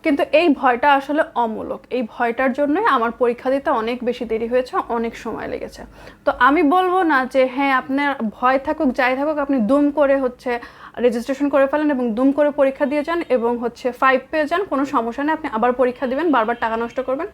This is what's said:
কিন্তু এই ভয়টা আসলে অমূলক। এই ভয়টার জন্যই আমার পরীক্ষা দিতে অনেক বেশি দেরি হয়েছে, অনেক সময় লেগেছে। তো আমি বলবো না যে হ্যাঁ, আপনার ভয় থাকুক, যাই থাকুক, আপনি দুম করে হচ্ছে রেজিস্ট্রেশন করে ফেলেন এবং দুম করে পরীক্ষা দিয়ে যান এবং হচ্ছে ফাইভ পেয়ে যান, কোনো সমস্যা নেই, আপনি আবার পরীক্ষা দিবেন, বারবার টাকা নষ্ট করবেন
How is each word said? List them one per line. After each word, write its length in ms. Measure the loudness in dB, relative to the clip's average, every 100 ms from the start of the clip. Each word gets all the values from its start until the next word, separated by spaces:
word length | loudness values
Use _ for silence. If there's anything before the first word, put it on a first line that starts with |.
কিন্তু 180 | 0 0 2 4
এই 60 | 4 4
ভয়টা 280 | 2 4 4 2
আসলে 240 | 2 -2 0 -2
অমূলক। 360 | -2 -4 -8 -10 -6 -6
এই 60 | -6
ভয়টার 380 | -2 -2 0 -2 0
জন্যই 280 | 0 2 2 2
আমার 160 | 0 0
পরীক্ষা 280 | -2 0 -2
দিতে 140 | 0 0 -2
অনেক 180 | -2 -4 -4
বেশি 160 | -4 -4
দেরি 140 | -4 0
হয়েছে, 220 | -2 0 -4 -2 -4
অনেক 160 | -4 -6
সময় 240 | -10 -8 -8
লেগেছে। 300 | -8 -10 -14 -20 -20 -20 -6
তো 60 | -4 2 4
আমি 140 | 4 4
বলবো 260 | 4 2 2 2
না 60 | 0 0
যে 80 | 0 0
হ্যাঁ, 200 | 0 0 0
আপনার 300 | -2 -2 -2 -2 -6 0
ভয় 220 | 0 2 -2
থাকুক, 220 | -2 -2 0
যাই 140 | 0 0
থাকুক, 180 | -2 -2
আপনি 120 | -2 0 2
দুম 140 | 2 2 2
করে 180 | 2 2
হচ্ছে 260 | 0 -4 -6 -6 -8 -20 -16 0
রেজিস্ট্রেশন 420 | 0 0 -4 -2 0
করে 120 | 2 2
ফেলেন 180 | 2 0
এবং 100 | 0 -2 2
দুম 100 | 2 4
করে 120 | 2 4
পরীক্ষা 240 | 0 2 -2
দিয়ে 120 | -2 -2
যান 120 | -4 0 0
এবং 160 | 0 -2
হচ্ছে 240 | -6 -4 -6 0
ফাইভ 200 | 2 2 0
পেয়ে 160 | -2 0
যান, 120 | -2 -2
কোনো 100 | -2 0
সমস্যা 280 | -2 -2 -4
নেই, 100 | -2 -2
আপনি 120 | -4 0
আবার 140 | 0 2
পরীক্ষা 260 | 0 0 -4
দিবেন, 160 | -2 2
বারবার 260 | 2 0 -2
টাকা 120 | -2 -2
নষ্ট 160 | -4 -6 -6
করবেন 200 | -6 -6